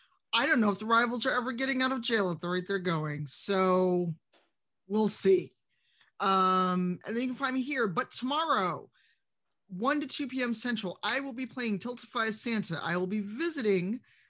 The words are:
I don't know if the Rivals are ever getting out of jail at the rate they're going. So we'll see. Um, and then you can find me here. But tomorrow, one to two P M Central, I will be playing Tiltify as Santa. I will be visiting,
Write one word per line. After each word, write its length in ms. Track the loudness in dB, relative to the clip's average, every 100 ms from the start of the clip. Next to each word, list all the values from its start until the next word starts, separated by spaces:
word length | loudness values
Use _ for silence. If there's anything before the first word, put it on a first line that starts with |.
| _ _ _ 0
I 80 | 4
don't 140 | 4
know 100 | 4
if 100 | 2
the 60 | 2
Rivals 400 | 4 4 0 0
are 60 |
ever 220 | 0 -2
getting 280 | -2 -2 0
out 120 | 0
of 80 | 0
jail 280 | 0 2 2
at 120 | -2
the 80 | -4
rate 160 | -4 -2
they're 100 | -2
going. 480 | 0 0 -2 -4 -6
So 880 | -4 0 2 4 4 4 2 0 -4 _ _ _ _ _ _ -4
we'll 220 | 2 2
see. 440 | 4 4 4 2 _ _ _ _ _ _ -4
Um, 800 | 2 4 4 4 2 2 0 -2 -4
and 80 | -4
then 60 |
you 60 | -4
can 80 | -4
find 160 | -4 -2
me 60 |
here. 260 | -2 0 0
But 240 | -2 -4
tomorrow, 800 | -4 -2 -2 2 2 0 -4 -10 _ _ _ _ _ _ _ -14
one 320 | -4 -2 0
to 60 | -2
two 200 | -6 -6
P 140 | -4
M 100 | -2
Central, 460 | -2 -2 -4 -4 -6
I 180 | -2 -2
will 100 | -4
be 140 | -8 -10
playing 340 | -6 -4 -4
Tiltify 480 | -4 -10 -6 -2 -2
as 140 | -2
Santa. 380 | -2 -2 -2 -4
I 140 | -2 -2
will 100 | -2
be 140 | -4
visiting, 800 | -4 -4 -4 0 2 2 0 -4 _ _